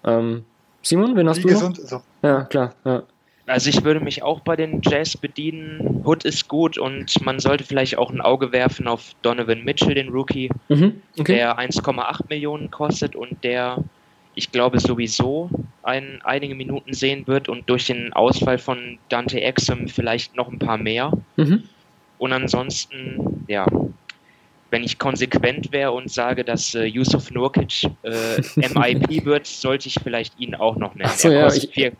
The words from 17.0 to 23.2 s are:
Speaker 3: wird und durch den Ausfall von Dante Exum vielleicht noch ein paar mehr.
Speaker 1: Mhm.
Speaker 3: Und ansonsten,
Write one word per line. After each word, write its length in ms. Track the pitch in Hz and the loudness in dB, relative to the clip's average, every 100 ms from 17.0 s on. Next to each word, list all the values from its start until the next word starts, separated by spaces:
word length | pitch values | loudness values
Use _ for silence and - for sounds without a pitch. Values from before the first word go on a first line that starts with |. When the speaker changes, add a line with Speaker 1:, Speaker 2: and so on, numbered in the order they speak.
| 135 139 135 | 0 0 0
Speaker 3:
wird 240 | 135 139 | 0 0
und 180 | 120 - | -8 0
durch 180 | 123 - | 0 0
den 260 | 120 120 | -4 -2
Ausfall 460 | - 117 131 - 127 | 4 4 4 2 0
von 400 | - 123 123 120 _ | -2 -6 -6 -16 _
Dante 320 | 120 123 127 | -2 -2 -2
Exum 460 | 127 131 - 123 117 | 0 0 -2 -2 -4
vielleicht 480 | - 117 117 - - | -2 -2 -2 -4 -6
noch 140 | 123 | -6
ein 80 | 123 | -4
paar 180 | - 110 | -2 -2
mehr. 340 | 107 117 139 - - - | -2 -2 0 -2 -2 0
Speaker 1:
Mhm. 280 | 156 208 - _ _ _ _ _ | 4 2 0 _ _ _ _ _
Speaker 3:
Und 140 | 131 | -2
ansonsten, 1120 | 131 131 123 131 147 - 135 131 131 | 0 0 -2 -2 -6 -10 -12 -10 -6